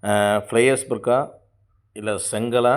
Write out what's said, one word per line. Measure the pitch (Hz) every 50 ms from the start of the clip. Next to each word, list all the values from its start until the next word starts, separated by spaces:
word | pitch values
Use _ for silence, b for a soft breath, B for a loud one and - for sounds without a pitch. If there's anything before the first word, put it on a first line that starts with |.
| -
அஹ், | 104 104 104 104 104 104 104
ஃப்ளையர்ஸ் | 101 - - 113 120 131 135 135 -
பிரிக்கா, | - 123 110 - 123 120 131 147 - - - _ _ _ _ _ _ _ _ _ _ _
இல்ல | 107 104 107 104 98 -
செங்கலா | - - 104 113 120 117 123 120 123 127